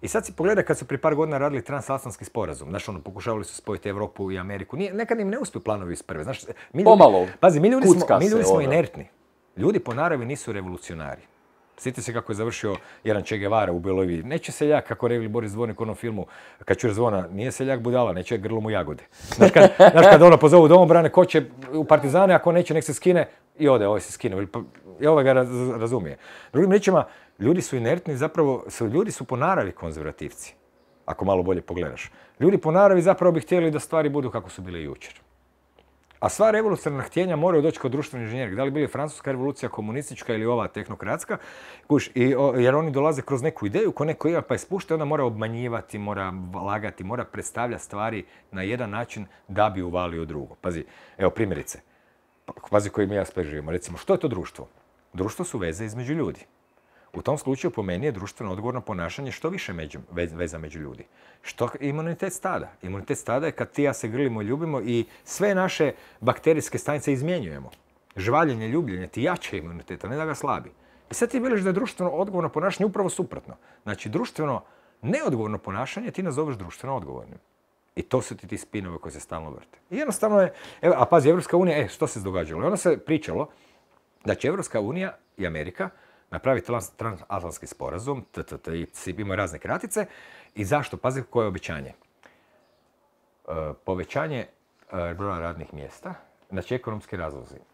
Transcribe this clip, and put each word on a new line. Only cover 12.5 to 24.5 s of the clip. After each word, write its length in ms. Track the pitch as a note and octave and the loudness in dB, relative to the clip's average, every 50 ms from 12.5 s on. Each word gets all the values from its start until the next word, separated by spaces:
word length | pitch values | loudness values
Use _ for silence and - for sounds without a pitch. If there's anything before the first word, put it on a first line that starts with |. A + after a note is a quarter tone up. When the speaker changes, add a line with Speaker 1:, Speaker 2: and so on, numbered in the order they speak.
| A2 - - A2 G2 - - - - - _ | -6 -6 -6 -6 -6 -6 -10 -16 -20 -10 _
Speaker 1:
jedan 200 | A2 G#2+ G#2 F#2+ | -2 -2 -2 -2
Che 140 | - A2 G#2 | -4 -6 -4
Guevara 340 | G2 G2 G#2+ A2 G#2 F2+ | -2 0 0 2 2 0
u 80 | F2 F2 | -2 -4
Boliviji. 440 | F2 F#2+ F#2 F#2+ F#2+ F2+ E2+ E2 D#2+ | -2 -2 0 0 0 0 -2 -4 -6
Neće 280 | D#2+ D3 E3 - - | -6 -8 -8 -8 -8
seljak, 360 | D3 - D3+ D3 D3+ C#3 - - | -6 -2 0 2 2 2 0 -4
kako 200 | A#2 - - A#2 | -8 -4 -2 -2
rekli 200 | A#2+ A#2+ A2+ A2 | -2 -2 -4 -4
Boris 240 | G#2 A#2+ A2 G#2+ | -4 -6 -6 -6
Dvornik 280 | G2 G#2+ A#2+ A2+ G#2+ - | -6 -6 -6 -6 -4 -6
u 40 | A#2 | -6
onom 120 | A2 G#2+ | -8 -8
filmu, 300 | G2+ - A#2+ A2 G2+ F#2 - - - - - - _ - | -8 -8 -8 -6 -6 -10 -10 -14 -20 -20 -20 -20 _ -2
kad 120 | - G2 - | -2 -2 2
čuje 160 | - B2 G#2 | 2 0 0
zvona, 340 | G2+ A#2+ A#2+ G#2+ F#2+ F2+ E2+ | 2 0 2 2 0 -2 -4
nije 200 | F2+ G2 G#2+ C3 | -6 -6 -6 -6
seljak 280 | A#2+ - C3 C3 C3+ B2 | -6 -4 -4 -4 -2 -2
budala, 340 | A2+ A#2+ A#2+ B2+ B2 A2 F2+ | -2 0 2 2 2 2 0
neće 240 | F2+ F2+ - B2 A2 | -4 -4 -4 -4 -4
grlo 220 | F#2+ G#2+ A2 A2 | -4 -4 -4 -4
mu 100 | G#2+ A2 | -2 -2
jagode. 340 | A2 G2 E2 D2 D2+ - - - _ - - - - | -2 -2 -2 -4 -6 -12 -12 -20 _ -20 -14 -12 4
Znaš 160 | - G#3+ F#3 | 8 8 10
kad, 200 | F#3 E3+ D3+ F#3+ - - | 12 12 10 10 12 12
<laughs> 120 | F#3+ F#3+ | 10 12
znaš 140 | - D#3+ E3+ F#3+ | 12 12 12 12
kad 100 | G3+ D#3+ | 12 12
ono 160 | D#3+ F3 E3 C#3 | 12 12 12 12
pozovu 300 | - D3+ C#3+ F3+ D#3+ D3+ | 10 10 10 12 12 12
domobrane, 420 | E3 F#3 F#3 D#3 E3+ E3+ E3 D3 | 12 10 10 10 8 8 6 6
ko 160 | - - F#3 | 6 6 6
će 180 | F3 - D#3+ C3+ A#2+ B2 B2+ C3+ C3 C3 | 6 6 0 0 0 -10 -16 -14 -6 -4
u 100 | D#3 D#3 | -4 4
partizane, 500 | D3+ D#3+ D3+ C3 C#3+ C3 F3 G3 F#3+ F3+ | 6 6 6 6 4 4 6 6 8 6
ako 180 | D#3 - F3 | 6 6 4
neće, 220 | E3 F3 F3 - D#3 | 4 4 2 2 0
nek 100 | D#3+ D3 | -2 -2
se 100 | - C#3+ | -2 -6
skine 340 | - - - F3+ F3 D3+ - - _ _ _ _ - | 0 2 4 4 4 4 0 -4 _ _ _ _ 0
i 100 | D#3 C#3+ | 4 6
ode, 180 | C3+ A#2+ G#2 G2 | 6 6 6 4
ovaj 140 | G#2+ G2+ | 2 0
se 100 | - - | -2 -6
skine. 240 | - - - A#2+ F#2+ | -14 -6 -4 -4 -2
Veli, 120 | F#2 G#2 | -2 -6
pa, 140 | F#2+ | -4